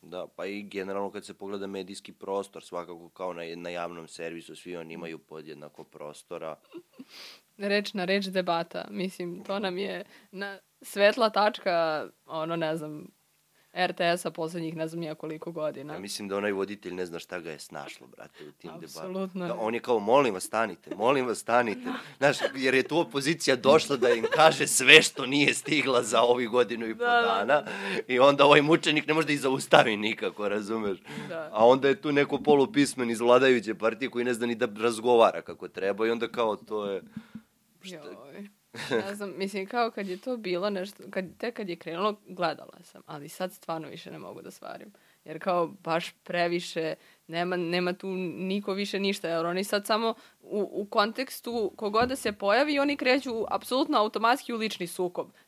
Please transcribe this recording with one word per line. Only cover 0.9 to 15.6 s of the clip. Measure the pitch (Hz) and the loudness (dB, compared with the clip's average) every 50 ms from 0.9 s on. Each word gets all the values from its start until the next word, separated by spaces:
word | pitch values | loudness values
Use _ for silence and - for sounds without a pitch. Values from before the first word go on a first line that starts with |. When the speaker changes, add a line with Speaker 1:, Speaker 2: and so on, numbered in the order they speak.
| 98 98 101 98 | -6 -6 -6 -6
Speaker 1:
kad | 90 101 95 | -8 -10 -14
se | - 95 | -14 -16
pogleda | _ 101 98 101 101 98 98 | _ -12 -10 -8 -8 -8 -8
medijski | 98 98 95 92 101 - _ - 92 | -8 -10 -10 -10 -14 -16 _ -18 -20
prostor, | _ - 95 98 98 98 98 _ 82 - | _ -8 -4 -4 -4 -4 -6 _ -20 -18
svakako | - 87 87 87 82 87 85 87 85 | -10 -10 -10 -10 -10 -14 -18 -18 -20
kao | _ - 95 92 90 | _ -10 -8 -8 -8
na, | 85 85 82 85 | -8 -10 -10 -10
na | 85 87 87 | -10 -10 -8
javnom | 87 87 85 85 87 85 82 78 | -8 -6 -8 -8 -8 -12 -16 -16
servisu, | - - 85 82 82 85 78 - 80 | -14 -10 -10 -10 -10 -10 -14 -16 -20
svi | - - 90 87 | -18 -14 -12 -12
oni | 85 82 80 82 | -12 -12 -12 -12
imaju | 82 85 82 80 76 | -12 -12 -12 -12 -14
podjednako | _ _ 78 80 76 76 76 73 76 76 _ - 78 | _ _ -18 -18 -16 -16 -18 -18 -18 -20 _ -20 -20
prostora. | _ _ 78 71 73 76 - - _ 87 82 78 80 76 _ _ _ 523 339 - _ _ _ - _ - - - - - - _ _ _ _ | _ _ -16 -16 -16 -16 -18 -16 _ -12 -10 -10 -10 -12 _ _ _ -20 -20 -20 _ _ _ -20 _ -20 -20 -20 -20 -20 -20 _ _ _ _
Speaker 2:
Reč | 196 202 202 208 208 - - | -4 -2 -2 -2 -2 -4 -6
na | 208 180 | -6 -2
reč | 175 190 202 196 | 0 0 0 0
debata, | 190 185 190 185 180 170 165 170 170 - 180 - - | -2 -2 -2 0 0 0 -2 -2 -4 -8 -12 -10 -10
mislim, | 202 202 180 190 180 - 180 175 175 190 - | -6 -6 -6 -6 -6 -8 -10 -10 -8 -10 -8
to | - 196 196 | -6 -6 -4
nam | 220 190 180 180 | -4 -4 -4 -4
je | 196 190 185 175 196 _ - - _ _ | -6 -6 -6 -8 -10 _ -18 -20 _ _
na, | - 185 202 202 196 190 _ _ _ _ | -10 -8 -8 -8 -8 -14 _ _ _ _
svetla | - - - 208 202 202 214 269 233 220 | -20 -10 0 4 4 4 6 4 0 2
tačka, | 214 202 208 208 - - - 196 175 170 165 160 156 151 120 90 - _ _ | 4 4 2 2 2 0 -4 -2 0 2 2 0 0 -2 -4 -8 -12 _ _
ono, | _ 139 160 156 165 170 | _ -6 -6 -4 -4 -4
ne | 170 165 156 156 165 | -2 -2 -2 -2 -4
znam, | 151 156 151 151 170 - _ _ _ _ _ _ _ _ _ _ _ _ _ | -6 -10 -12 -14 -16 -18 _ _ _ _ _ _ _ _ _ _ _ _ _
R | 180 185 175 180 | -4 -4 -4 -2
T | - 180 170 | 0 0 0
S-a | 170 180 - 170 | 0 0 -4 -8
poslednjih | 160 - 165 160 170 175 165 160 165 | -8 -6 -8 -6 -6 -6 -8 -8 -6
ne | 160 160 160 | -6 -8 -6
znam | 160 170 | -6 -8
ni | 170 | -8
ja | 156 156 | -8 -10
koliko | - - 156 160 160 - 170 | -10 -10 -12 -10 -10 -12 -12
godina. | 170 180 | -8 -6